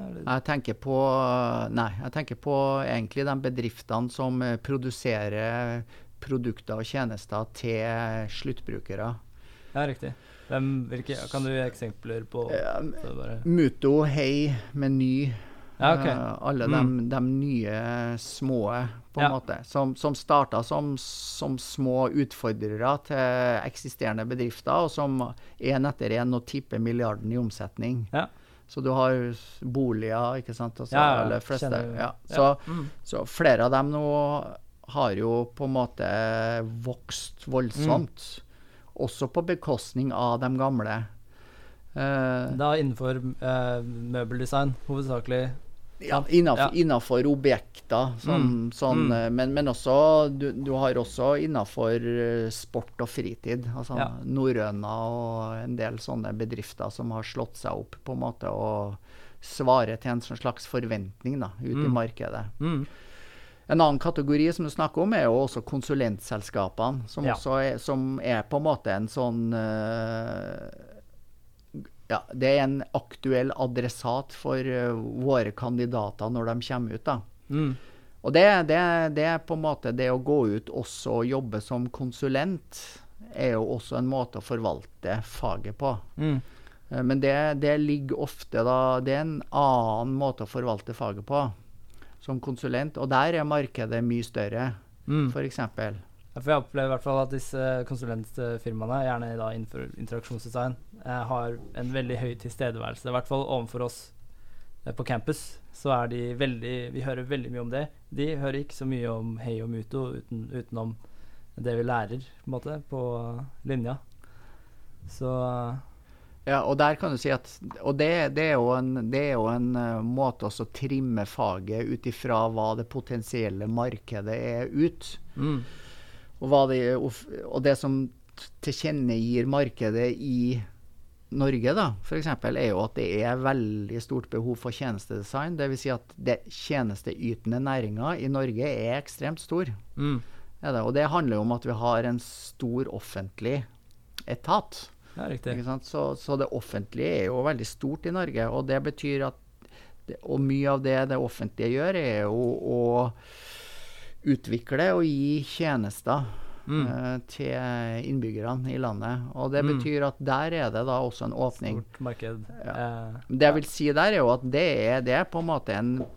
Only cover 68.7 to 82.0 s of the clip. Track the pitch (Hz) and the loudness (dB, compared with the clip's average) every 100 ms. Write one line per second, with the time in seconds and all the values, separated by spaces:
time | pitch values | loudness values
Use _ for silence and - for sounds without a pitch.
68.7 | 135 - 98 110 - 123 117 117 117 110 | 2 2 0 0 0 0 2 0 0 0
69.7 | 110 107 113 113 113 113 - 50 50 - | 0 -2 -2 -2 -4 -4 -6 -8 -10 -12
70.7 | - - - - - - - - - - | -14 -18 -20 -20 -20 -20 -20 -20 -20 -16
71.7 | 110 - - - 113 - 127 131 139 135 | -14 -14 -18 -4 -2 -2 0 4 6 4
72.7 | 139 - - - - 135 127 131 - 131 | 0 -2 -4 -4 -4 2 2 2 0 -2
73.7 | 123 120 - 123 127 139 - 143 131 131 | 0 -2 -2 -2 -2 -4 -6 -2 -2 0
74.7 | 127 123 113 113 113 131 131 107 104 120 | 0 0 0 -4 -2 4 4 4 -2 -2
75.7 | 120 120 120 101 - 107 120 113 117 - | 0 0 0 -2 -2 -2 0 0 -2 -2
76.7 | 127 117 113 - 127 - - - 143 147 | -2 -2 -2 -2 -2 -4 -16 -4 0 0
77.7 | 131 - - - - 120 156 202 196 156 | -2 -8 -20 -20 -6 4 8 10 8 6
78.7 | 160 175 170 160 151 156 165 - 160 156 | 4 6 4 4 2 2 2 0 0 0
79.7 | 139 120 120 127 127 127 147 113 104 - | 0 -2 2 2 2 4 4 6 2 -2
80.7 | - - - 120 117 120 135 123 110 - | -6 -6 -6 0 2 2 0 0 -4 -4
81.7 | 123 123 - | -4 -4 -4